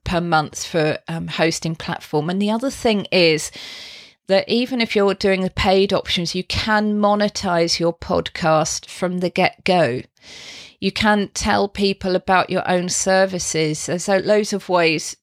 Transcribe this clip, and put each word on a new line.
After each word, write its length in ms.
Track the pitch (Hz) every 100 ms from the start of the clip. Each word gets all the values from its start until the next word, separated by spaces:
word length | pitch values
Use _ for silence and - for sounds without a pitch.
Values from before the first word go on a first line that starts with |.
| -
per 160 | 175
month 440 | 175 156 147 - -
for, 340 | 170 151 - -
um, 180 | 165 170
hosting 480 | - 165 165 165 165
platform. 540 | - - - 151 156
And 120 | 190
the 100 | 208
other 200 | 226 269
thing 360 | - 240 202 -
is 400 | 185 165 151 - - - - - - - _ -
that 200 | 190 -
even 320 | 233 247 254
if 160 | 226 214
you're 180 | 202 190
doing 260 | 202 190
the 80 | 185
paid 420 | - 202 190 202
options, 420 | 190 - - 170
you 120 | 180 -
can 520 | - 220 214 214 208
monetize 800 | 208 208 208 - 196 175 170 -
your 160 | 170
podcast 920 | 165 - 175 160 - 165 156 156 - -
from 320 | - 180 180
the 120 | 180
get-go. 760 | 190 180 - - 180 135 127 - _ - - - - - _
You 120 | 190
can 380 | - 214 208 196
tell 400 | - 220 202 202
people 440 | - 196 190 190
about 360 | 180 - 185 -
your 200 | 180 -
own 200 | 180 175
services. 960 | - 190 190 190 180 - 160 156 156 -
There's, 240 | 170 208
uh, 100 | 190
loads 300 | - 208 208
of 160 | 196 -
ways 480 | 180 165 151 - -